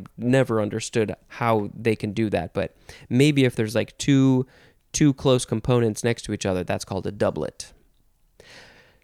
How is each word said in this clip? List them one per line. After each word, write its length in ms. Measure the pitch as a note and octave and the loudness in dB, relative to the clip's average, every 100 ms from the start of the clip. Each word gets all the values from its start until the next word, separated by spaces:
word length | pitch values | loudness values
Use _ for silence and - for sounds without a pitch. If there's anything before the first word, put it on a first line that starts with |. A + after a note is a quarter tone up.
| F#2+ - | -8 -6
never 440 | A#2+ C3+ B2 A2 | 0 2 2 0
understood 540 | G#2 A2+ - A#2+ G#2 - _ | -2 -4 -4 -4 -4 -6 _
how 420 | - A#2 A2 G2+ | -4 0 0 0
they 220 | - A#2 G#2+ | -4 -2 -2
can 160 | G#2+ | -4
do 180 | G2+ G#2+ | -2 -2
that, 220 | F#2 E2 | -2 -2
but 220 | G2 - _ - - - | -6 -6 _ -20 -20 -4
maybe 360 | B2 D3 C#3 B2+ | 4 4 4 2
if 100 | - | 2
there's, 180 | G#2+ | -2
like, 240 | A2 G#2 - | -2 -4 -4
two, 480 | - C3+ C3+ B2+ C3 _ _ _ _ | 2 4 4 2 -2 _ _ _ _
two 220 | - D3+ | 2 2
close 320 | C3+ C#3 B2+ - | 2 2 2 0
components 580 | A2+ - B2 A2+ G#2+ | -4 0 2 2 0
next 200 | A#2 A#2 | -4 -4
to 100 | - | -6
each 120 | G#2 G2 | -4 -2
other, 180 | F#2 | -2
that's 220 | F2 G2 - | -2 -6 -4
called 220 | F#2+ G2 | -6 -6
a 40 | |
doublet. 640 | G#2 G2+ - C#2 - - - _ _ _ _ _ _ - - - - _ _ | -2 -2 -2 -8 -10 -20 -20 _ _ _ _ _ _ -20 -20 -20 -20 _ _